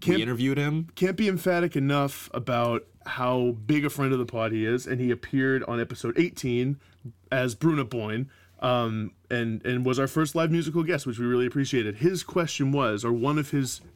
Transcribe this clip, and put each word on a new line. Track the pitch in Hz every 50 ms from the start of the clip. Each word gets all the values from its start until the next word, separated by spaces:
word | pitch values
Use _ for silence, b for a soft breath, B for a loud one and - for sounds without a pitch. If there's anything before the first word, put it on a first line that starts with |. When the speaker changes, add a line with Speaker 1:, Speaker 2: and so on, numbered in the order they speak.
Speaker 1:
can't | - - 180
Speaker 2:
We | -
interviewed | 113 120 127 113 127 135 139 143
him. | 143 147 151 160 165 165 -
Speaker 1:
Can't | - 180 190 -
be | - 220 202
emphatic | 190 170 - 190 180 175 175 165 -
enough | 147 135 139 143 143 143 139 - - - - -
about | 127 117 123 123 120 120 120 117 110 - - - - -
how | - - - 127 123 127 127 123 123 117 110 104
big | 107 151 147 143
a | 143
friend | 139 143 139 131
of | 131 127
the | 120
pod | 117 - 113 110 113
he | 110 110 110
is, | 110 120 123 127
and | - 131 123
he | 127 123
appeared | 120 117 - - - 135 135 135 131 131 110
on | - 117 117
episode | 113 - 120 - - 117 117 143
eighteen | 170 175 - - - 127 120 120 123 135 139 139 b b b b b 120 - _ _ -
as | 131 131 127 127 113
Bruna | - 151 165 160 147 135
Boyne, | 110 131 120 107 104 107 117 131 135 b b b b b b
um, | - 127 123 120 120 113 110 110 107 101 - _ _ -
and, | 123 120 117 113 110 107 -
and | 120 123 123 123
was | 127 127 131
our | 135
first | 135 - 156 156 143 -
live | 165 165 156
musical | 160 170 156 156 151 170
guest, | 160 156 180 143 -
which | 131 117 113
we | 120
really | 120 123 123 123
appreciated. | 123 - 143 139 131 - 127 107 107 101
His | 107 131 175 190 170
question | - - - 185 170 151 - - 143 135
was, | 139 143 135 117 107 104 113
or | 117
one | 120 117 117 139 147 151
of | 143 143
his | - 143 135 120 - - - - -